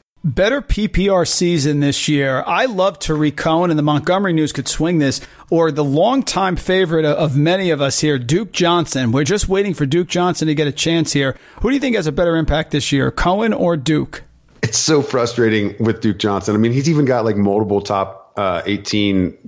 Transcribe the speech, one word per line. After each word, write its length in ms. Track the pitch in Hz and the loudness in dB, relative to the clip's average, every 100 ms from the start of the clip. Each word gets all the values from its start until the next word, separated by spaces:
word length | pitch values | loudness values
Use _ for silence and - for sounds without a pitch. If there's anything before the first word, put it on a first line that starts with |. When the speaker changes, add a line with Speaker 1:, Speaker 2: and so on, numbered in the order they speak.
| _ _ | _ _
Speaker 1:
Better 380 | 160 123 202 277 | -4 0 0 0
P 260 | - - 214 | -2 -2 0
P 220 | - 196 | 0 2
R 160 | 190 | 2
season 560 | 160 - 175 170 139 147 | 0 0 0 0 0 0
this 260 | 143 135 - | 0 0 0
year. 380 | 147 135 131 - | 0 0 -2 -2
I 200 | 175 254 | -2 -2
love 320 | 190 190 185 | 0 -2 -2
Tariq 380 | - 151 151 147 | -4 0 0 -2
Cohen, 340 | 165 160 180 | 0 0 2
and 80 | 151 | 0
the 40 | |
Montgomery 520 | 147 147 - 185 196 | 2 0 0 0 0
News 180 | 160 147 | 0 -2
could 160 | - - | -4 -6
swing 300 | - 160 170 | -2 0 2
this, 240 | 139 - - - - | 0 -2 -8 -16 -2
or 240 | 170 160 | 2 2
the 100 | 147 | 0
longtime 760 | 147 143 208 269 - - 190 175 | 0 2 2 2 -2 -2 -2 -2
favorite 500 | - 185 180 165 151 | 0 0 2 2 2
of, 100 | 147 | 2
of 220 | 156 135 | 0 2
many 320 | 151 190 180 | 2 2 0
of 100 | 147 | 0
us 200 | 139 - | 0 0
here, 180 | 151 139 | 0 0
Duke 340 | 120 165 226 | 0 -2 -2
Johnson. 600 | - 175 175 160 135 123 | -2 2 2 0 -2 0
We're 120 | 131 | 0
just 240 | 151 202 196 | 0 0 0
waiting 240 | 190 202 | 0 0
for 140 | 165 139 | 0 0
Duke 220 | 170 180 | 0 0
Johnson 380 | 180 180 170 160 | 0 0 0 -2
to 60 | |
get 140 | 151 147 | 0 -2
a 40 | |
chance 420 | 135 165 165 151 | -2 -2 0 0
here. 240 | 147 135 - - - | 0 -2 -4 -12 -4
Who 80 | 208 | -2
do 40 | |
you 60 | 277 | 0
think 160 | 269 220 | 0 -2
has 100 | 156 | -2
a 60 | |
better 240 | 143 175 165 | 0 0 2
impact 340 | 151 151 151 | 0 0 0
this 220 | 147 - | -2 0
year, 180 | 139 131 | 0 0
Cohen 440 | - 175 196 226 | 0 0 2 0
or 240 | 214 180 170 | 0 0 0
Duke? 440 | 127 151 131 - - - _ - | 0 0 -2 -10 -18 -20 _ -10
Speaker 2:
It's 140 | - - | -6 -2
so 240 | - 151 | 2 2
frustrating 760 | 135 127 117 120 113 107 101 101 | 2 0 0 2 2 2 0 -2
with 220 | 113 107 | -2 0
Duke 160 | 110 87 | 0 0
Johnson. 360 | 107 98 101 | 0 -2 0
I 40 | 107 | 2
mean, 140 | 117 | 2
he's 180 | 127 143 | 2 2
even 160 | 147 131 | 2 2
got, 180 | 123 | 2
like, 120 | 110 101 | 0 0
multiple 440 | 101 101 104 101 | 2 2 2 0
top, 540 | - 98 95 - - - | 0 -2 -2 -8 -14 -4
uh, 240 | 98 87 95 | -2 -2 -2
eighteen 640 | 101 98 107 101 95 87 - | -4 -2 -2 0 2 0 -4